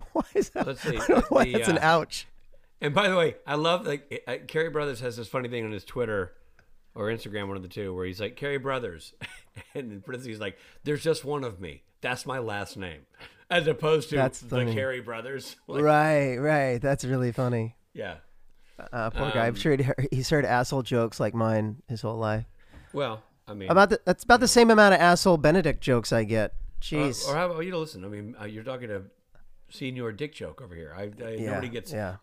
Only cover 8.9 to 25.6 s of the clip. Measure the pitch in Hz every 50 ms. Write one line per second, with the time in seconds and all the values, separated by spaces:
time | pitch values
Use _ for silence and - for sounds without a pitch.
8.9 | 85 80 - - - _ - - - - - _ _ - - - - 147 135 113
9.9 | 104 98 101 - 127 123 131 120 110 107 107 101 95 - - - - - - 143
10.9 | 151 139 - 165 156 - - 135 147 147 135 120 101 90 98 80 71 71 - _
11.9 | _ _ - 123 127 123 - 135 131 131 120 110 104 101 98 - - 101 95 87
12.9 | 78 71 - _ _ - - - - _ _ - 143 175 156 160 151 - 160 156
13.9 | 160 156 156 - 151 143 131 131 - - - 117 127 123 123 117 113 135 135 131
14.9 | 131 127 113 117 117 113 113 127 139 131 - - - - _ - - 139 151 151
15.9 | 151 151 151 156 156 147 139 135 127 120 139 151 156 147 139 131 123 120 107 139
16.9 | 139 - - 123 135 131 127 123 113 - 127 123 123 117 113 113 - _ _ _
17.9 | - - 107 92 82 82 - - - - - - - - - - - - - -
18.9 | - 120 113 113 - - 135 120 110 117 117 117 113 - - 165 143 131 135 131
19.9 | - - 131 - - 127 127 - 160 147 135 95 120 123 127 - 143 135 123 -
20.9 | - 120 117 113 - - 127 107 98 117 113 113 110 110 107 107 110 - - -
21.9 | 120 110 - 110 113 113 113 107 107 110 117 - - - - - - - - -
22.9 | - 143 139 120 110 113 - _ _ _ _ - 104 104 95 - 170 190 202 190
23.9 | 214 - - - 180 - - - 240 247 254 220 - 240 226 226 226 214 208 202
24.9 | 190 156 170 175 175 170 - 196 175 156 143 151 160 196